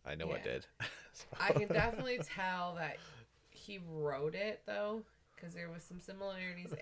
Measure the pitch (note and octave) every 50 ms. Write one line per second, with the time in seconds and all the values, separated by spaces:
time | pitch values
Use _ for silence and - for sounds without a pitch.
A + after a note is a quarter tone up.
0 | - - D2+ D#2 D#2+ E2 - - - A1+ B1 C2+ - - - - - - - -
1 | - - - - - - - - F3 G3+ - - G#3 G3 - G#3+ G#3+ A#3 A3+ G#3+
2 | B3+ B3+ B3 B3 D#3 - - F#3+ F#3+ F#3 F#3 F3+ F3 F3 E3+ E3+ D#3 D3 - -
3 | - - D3 A2+ A#2 - _ - - - - - - G#3 G3+ F#3+ F3 E3 D#3+ D#3
4 | D3+ D3 C#3 C3+ D3 D#3 E3 F#3+ G3+ G#3+ - - - G#3 G#3 G3+ G#3 G#3 G#3+ A3+
5 | G#3+ - - _ _ _ - - F3+ E3+ E3+ F3 E3+ E3+ E3+ E3 - - F3+ F3+
6 | - - G3 F#3+ G3 G3 F#3+ F#3 F#3 F#3 F3 F3 F3 - D3+ -